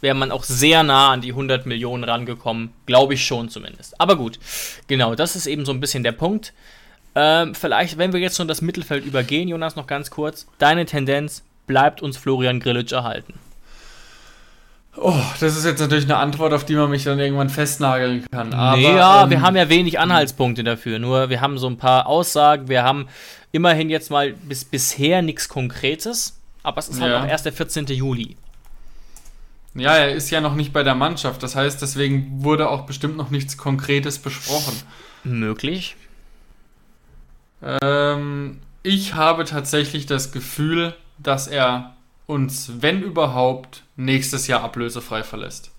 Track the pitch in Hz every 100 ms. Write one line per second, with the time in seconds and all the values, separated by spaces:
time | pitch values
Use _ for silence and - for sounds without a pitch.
0 | 139 135 135 127 - 127 147 160 156 135
1 | 139 127 123 123 135 131 127 117 123 123
2 | 120 117 123 120 - 113 113 - - 123
3 | 135 135 - 123 117 - - - - -
4 | 175 180 117 - - - - - - 135
5 | 120 117 170 185 160 147 139 131 139 135
6 | 117 113 165 208 - _ - - - _
7 | _ - 151 160 165 - 160 113 170 156
8 | 180 180 180 - 165 156 165 175 160 143
9 | 135 135 120 143 180 165 160 151 135 143
10 | 143 - 151 - - _ 147 165 165 147
11 | 135 139 151 - - _ _ 131 143 151
12 | 151 131 - 131 127 123 127 120 123 131
13 | 120 - - - - - - - - -
14 | - - - - - - - - _ -
15 | - 160 135 - 156 156 160 151 151 151
16 | 139 135 143 147 156 151 147 151 147 143
17 | 139 139 139 139 135 139 147 143 143 131
18 | 127 123 123 127 113 123 127 131 139 185
19 | 185 196 196 165 175 185 165 165 180 165
20 | 170 175 139 123 127 120 117 117 - 110
21 | 120 131 131 127 139 139 127 120 131 127
22 | - 151 175 - 147 151 131 127 123 143
23 | 131 - - - - 156 175 160 160 156
24 | - 147 143 143 - 135 - 139 - -
25 | 143 185 165 - - - 127 - 131 160
26 | 220 233 - - - - - 147 - 131
27 | 123 120 135 151 156 135 160 - 139 131
28 | 135 123 113 - - - - - - -
29 | - - - - - - - - 131 160
30 | 143 143 139 160 151 147 143 147 135 127
31 | 147 165 139 117 127 135 139 139 139 135
32 | 139 139 135 135 139 151 151 135 - 135
33 | 151 156 131 143 135 - 147 135 135 143
34 | 143 143 - 135 - 147 139 113 - -
35 | - - - 120 110 107 135 180 180 -
36 | - - - - _ - _ _ _ _
37 | _ - - - _ _ 139 135 139 143
38 | 143 143 143 143 139 139 - - 185 196
39 | 196 165 160 165 165 151 139 151 143 151
40 | 139 139 135 127 - - 151 165 170 165
41 | - _ 143 135 139 143 127 123 123 -
42 | _ _ - 147 131 135 - 120 - 185
43 | 180 165 151 127 127 127 - - _ -
44 | 131 135 135 131 - 123 117 - 120 120
45 | - 110 107 113 92 - -